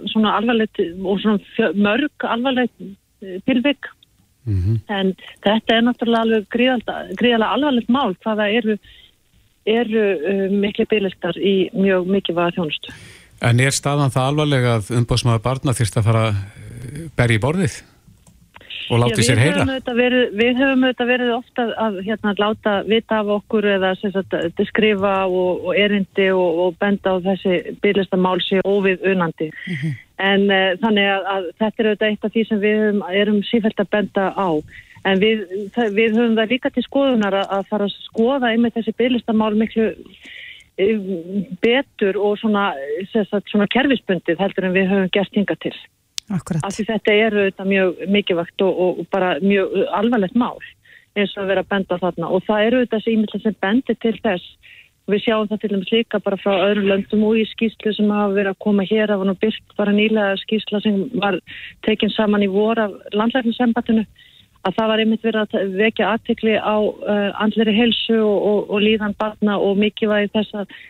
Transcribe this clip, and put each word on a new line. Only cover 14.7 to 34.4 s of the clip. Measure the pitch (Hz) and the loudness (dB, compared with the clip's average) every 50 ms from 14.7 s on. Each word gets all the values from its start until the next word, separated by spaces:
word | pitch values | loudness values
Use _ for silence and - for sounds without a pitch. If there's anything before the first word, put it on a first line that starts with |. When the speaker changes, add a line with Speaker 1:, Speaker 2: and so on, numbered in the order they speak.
| 117 113 98 - | 2 0 -2 -2
Speaker 2:
umboðsmaður | 117 120 117 - 127 113 - 123 113 117 - | 0 0 0 0 0 0 2 2 0 2 0
barna | 120 131 131 - 139 120 | -2 -2 -2 -2 -2 0
þyrfti | - 117 101 - 120 | 0 -2 0 0 0
að | 101 107 | 2 2
fara, | 113 113 113 110 | 2 2 2 0
eh, | 104 98 98 101 - - 104 107 117 120 127 127 147 147 165 156 | 0 -2 -4 -8 -12 -18 -18 -16 -16 -14 -14 -14 -12 -12 -14 -6
berja | - - 123 120 117 104 | -2 0 2 2 2 2
í | 95 | 0
borðið | 135 165 190 185 123 - - - - _ _ _ - - _ _ - - _ - _ _ - - - - - - - | 0 0 0 -2 -2 -4 -6 -12 -20 _ _ _ -20 -20 _ _ -20 -20 _ -20 _ _ -20 -20 -18 -16 -14 -4 0
og | 120 117 | 0 2
láta | 120 120 113 | 2 2 2
Speaker 1:
Já, | 107 | 2
Speaker 2:
í | 113 127 | 2 2
sér | 123 107 | 4 4
Speaker 1:
við | 127 | 4
Speaker 2:
heyra? | 156 - - | 2 2 2
Speaker 1:
höfum | - 269 | 0 0
auðvitað | 262 262 - 262 240 233 | 0 -4 -4 -2 0 2
verið, | 247 247 247 254 247 - | 2 2 2 2 2 0
við | 196 202 233 247 254 247 | 0 2 2 2 4 4
höfum | 277 269 269 262 254 | 2 4 4 4 2
auðvitað | 254 240 - 247 233 | 2 2 0 0 0
verið | 254 240 247 240 | 0 0 0 -2
oft | 233 240 240 - _ | -2 -4 -6 -6 _
að, | - 240 220 - | -4 -4 -2 -2
að, | - 220 220 202 180 | -2 -2 -2 -2 -4
hérna, | 196 208 220 202 - 208 196 | -4 -6 -4 -4 -2 -2 -2
láta | 196 208 214 220 208 - 214 202 190 - | 0 0 0 -2 -2 -2 -2 -2 0 0
vita | - 220 233 - - 226 214 | 0 0 0 0 0 -2 -2
af | 208 202 | 0 0
okkur | 208 208 - - - 214 202 | -2 -2 -2 -2 -2 0 2
eða | 208 196 190 190 185 185 | 2 2 2 0 0 -2
sem | - - 202 | -2 -4 -4
sagt, | 180 196 185 - 185 | -4 -4 -4 -4 -4
að | 160 - 170 - - 208 | -4 -4 -4 -2 -2 -4
skrifa | - - 226 220 214 208 190 190 202 196 190 190 185 | -2 0 2 2 2 2 2 0 0 0 0 0 0
og, | 180 185 180 180 175 107 - | 0 0 0 0 -2 -2 -2
og | 175 147 | -2 0
erindi | 185 208 208 208 202 190 - - 196 196 190 | 2 2 2 2 0 -2 -2 -2 0 2 2
og, | 185 185 180 175 160 170 | 2 2 2 2 0 0
og | 180 185 170 - | 0 -2 -2 -2
benda | 208 202 202 196 - 190 185 | 0 0 0 0 0 0 -2
á | 185 | 0
þessi | 170 190 196 180 - 196 180 165 - - - - | 0 -2 -2 0 0 0 0 0 -2 -6 -6 -2
biðlistamál | - 202 196 202 190 - - 185 185 185 185 180 | 0 0 2 0 0 0 0 0 2 2 0 -2
séu | - - 202 185 180 | -2 0 0 0 2
óviðunandi. | 196 202 208 190 196 185 165 - 196 190 185 175 160 - - 160 156 - - - 180 | 2 2 2 2 2 0 0 0 0 0 0 0 -2 -2 -4 -6 -8 -8 -10 -10 -8
Speaker 3:
Mhm. | 180 135 139 160 131 - - _ _ | -8 -6 -4 -6 -6 -6 -10 _ _
Speaker 1:
En, | - 190 196 196 196 202 202 | -2 0 2 4 4 4 4
eh, | 196 190 190 190 180 | 4 2 2 2 0
þannig | 185 214 226 214 202 202 196 | 0 0 2 2 2 2 2
að, | 196 196 175 | 0 -2 -2
að | 190 196 196 185 160 | -2 -4 -4 -4 -6
þetta | - - 226 214 - - | -4 -4 -4 -2 -2 -2
er | 226 | 0
auðvitað | 214 208 - 220 214 | 0 0 0 0 -2
eitt | 208 - - | -2 -2 -6
af | 214 - | -4 -2
því | 226 220 - | -2 0 0
sem | 220 202 | 0 0
við | 196 208 214 | 0 0 2
höfum, | 214 214 208 202 208 156 175 | 2 2 2 0 0 -2 -2
erum | 180 202 208 208 214 202 190 | 0 0 2 2 2 0 0
sífellt | - - 240 190 220 - - | 0 0 0 0 0 0 -2
að | 202 - | -2 0
benda | - 208 202 - - 202 190 180 | 0 -2 -2 -2 -2 -2 -2 0
á. | - - | -2 -2